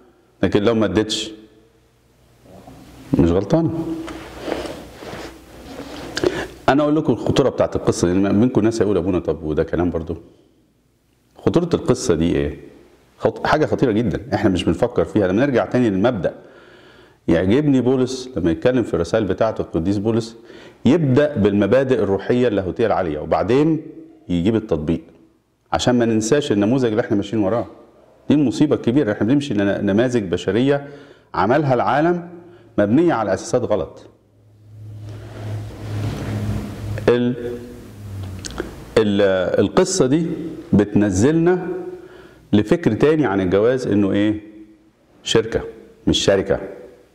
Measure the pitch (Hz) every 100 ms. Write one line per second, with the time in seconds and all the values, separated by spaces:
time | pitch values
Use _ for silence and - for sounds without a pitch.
0 | - _ _ - 95 104 101 113 104 104
1 | 110 - - - - _ _ _ _ _
2 | _ _ _ _ - - - - - -
3 | - - 85 87 101 160 160 - - -
4 | - - - - - - - - - -
5 | - - - - - - - - - -
6 | - - - - - - - 139 147 156
7 | 151 110 - - 127 - 87 90 - 104
8 | 87 92 98 98 123 123 107 113 98 95
9 | 87 90 80 78 80 76 80 76 90 82
10 | 80 82 - _ _ _ _ _ _ _
11 | _ _ _ - - 156 175 - - 123
12 | - 80 85 71 71 73 - - - _
13 | _ - 233 - - 156 147 - 135 104
14 | 113 - - 101 104 87 85 82 120 -
15 | 85 117 92 98 143 120 92 127 120 92
16 | 113 113 - - - - - - - -
17 | - _ - 82 95 123 151 131 120 131
18 | 123 - - - 85 80 127 127 101 82
19 | 85 110 98 90 110 - - 82 85 101
20 | 107 113 117 - - - - - - 175
21 | 147 127 147 107 101 101 98 127 131 120
22 | 98 95 - 123 123 101 90 - 113 87
23 | 87 73 80 82 90 131 156 156 - -
24 | - - - 87 90 113 - 78 76 -
25 | - - _ _ _ _ - - - 123
26 | 117 110 110 147 143 104 101 135 123 107
27 | - 101 - 113 95 117 98 - - -
28 | _ _ - 143 131 - 151 117 - 151
29 | 113 107 107 143 139 104 101 92 101 101
30 | 127 120 95 92 - 101 135 143 - -
31 | - - _ - 98 143 143 123 101 131
32 | 165 175 - - - - - - 104 127
33 | 175 120 104 92 - 127 110 104 - -
34 | - _ _ _ _ _ - - - -
35 | - - - - 107 - - - 104 104
36 | 107 - - 104 - - - - - -
37 | - 120 123 123 120 - - - - -
38 | 101 - - - - - - - - -
39 | 107 101 101 95 90 - 101 - 185 -
40 | 131 151 165 - - - - 98 101 104
41 | 104 92 123 165 170 185 - - - -
42 | - - - - - 104 104 175 139 104
43 | 143 160 127 98 95 95 113 131 110 104
44 | 98 101 107 104 - - - - _ _
45 | _ _ - 113 110 - - - - -
46 | - 80 - 98 - 73 - - - -
47 | _